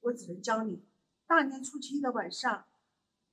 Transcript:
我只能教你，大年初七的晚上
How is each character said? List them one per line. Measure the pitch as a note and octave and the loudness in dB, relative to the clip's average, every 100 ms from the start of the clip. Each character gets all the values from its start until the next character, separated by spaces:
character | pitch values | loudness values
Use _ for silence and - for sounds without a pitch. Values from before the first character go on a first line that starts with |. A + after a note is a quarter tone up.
我 | A#3+ | -4
只 | A#3+ F3 | -2 -6
能 | F3+ | -6
教 | - A3 | 0 0
你， | A3 F3 - _ _ _ - | 0 -4 -10 _ _ _ 4
大 | E4 | 4
年 | C4+ C4+ | 4 -2
初 | - C#4+ | -8 -8
七 | - C#4+ | -4 0
的 | C4+ | 0
晚 | A#3 F3+ | 0 -2
上 | - B3 G#3 - _ _ _ _ _ _ | -2 0 -2 -6 _ _ _ _ _ _